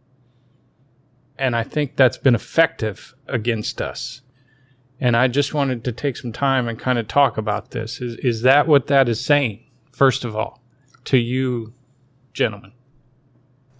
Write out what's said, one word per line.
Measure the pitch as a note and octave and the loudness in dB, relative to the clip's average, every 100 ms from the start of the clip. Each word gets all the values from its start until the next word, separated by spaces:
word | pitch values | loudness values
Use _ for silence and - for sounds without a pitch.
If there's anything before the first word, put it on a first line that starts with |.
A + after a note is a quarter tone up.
| _ _ _ _ _ _ _ _ _ _ _ _ _ - | _ _ _ _ _ _ _ _ _ _ _ _ _ -6
And | C3+ | -2
I | A#2 | -2
think | - D3+ C#3+ - | -2 -2 -4 2
that's | B2+ - | 2 4
been | C3+ | 2
effective | A#2 - - E3 - A2 G2 - _ - | 2 0 2 0 0 -6 -6 -14 _ -8
against | A#2+ G#2+ A2 G#2 - | -4 -2 -4 -6 -6
us. | G2 - - - _ _ _ _ _ _ _ _ | -8 -8 -12 -14 _ _ _ _ _ _ _ _
And | B2+ | 0
I | A#2 B2+ | 2 2
just | B2 C#3 | 0 -2
wanted | D3+ C3+ A#2+ | -2 -2 -2
to | B2 | -4
take | A#2 C#3+ - | -4 -4 -4
some | B2+ | -8
time | - C#3 C3 A#2+ | -2 0 0 -2
and | A2+ | -4
kinda | B2+ B2 | -2 -2
talk | A2 C#3+ C3+ - | 0 2 2 2
about | G#2+ G#2 - | -2 -4 -4
this. | A#2 A2 - | -8 -8 -8
Is, | B2 A#2 | -8 -4
is | B2+ A2+ | -2 0
that | B2 C#3+ D#3+ | 4 4 4
what | C#3+ - | 2 4
that | C#3 B2 | 2 2
is | A2+ | 0
saying, | - C#3+ B2 G2+ _ _ _ | 2 2 2 -6 _ _ _
first | - C3+ - | 2 2 2
of | A#2+ | -4
all, | G#2+ - - _ _ _ _ | -4 -4 -8 _ _ _ _
to | - B2+ | 0 2
you | A#2 B2+ C3 B2 A2 - _ _ _ _ _ | 2 -2 -2 -2 -6 -14 _ _ _ _ _
gentlemen? | - A#2+ G#2 G2+ _ _ _ _ _ _ _ _ _ _ _ | -4 -4 -4 -14 _ _ _ _ _ _ _ _ _ _ _